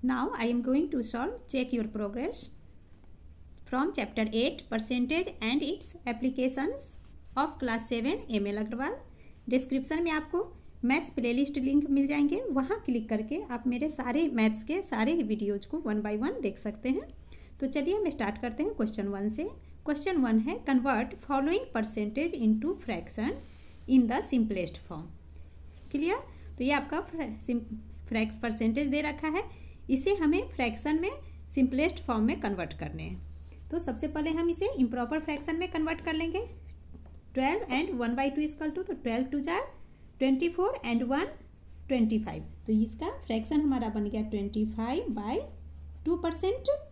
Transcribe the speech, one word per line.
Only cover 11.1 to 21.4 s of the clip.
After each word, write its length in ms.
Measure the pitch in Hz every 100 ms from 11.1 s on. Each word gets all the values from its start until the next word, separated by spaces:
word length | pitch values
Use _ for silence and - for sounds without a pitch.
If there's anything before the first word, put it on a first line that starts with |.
playlist 480 | - 240 240 285 285
link 300 | 262 285 285
मिल 160 | 277 277
जाएंगे, 340 | 294 285 381 508
वहाँ 280 | 269 262 440
click 240 | - 233 220
करके 320 | 214 220 311 427
आप 140 | 240 247
मेरे 220 | 247 302
सारे 380 | 302 247 254 330
maths 320 | 240 220 214
के 160 | - 339
सारे 300 | 381 226 220
ही 100 | 330
videos 440 | 214 214 202 202 -
को 120 | 311 277
one 160 | 208 208
by 80 | 214
one 160 | 269 494
देख 160 | 262 -
सकते 300 | 214 214 247
हैं। 200 | 302 - - - - - -
तो 60 | 269
चलिए 280 | 294 285 415
हम 140 | 370
start 300 | - 202 214
करते 220 | 247 226
हैं 120 | 359
question 340 | 440 220 214 202
one 200 | 196 208
से। 180 | 214 370 - - -
Question 380 | - 294 381 359
one 180 | 254 220
है, 180 | 226 415 -
convert 500 | 262 262 226 208 - -
following 380 | 277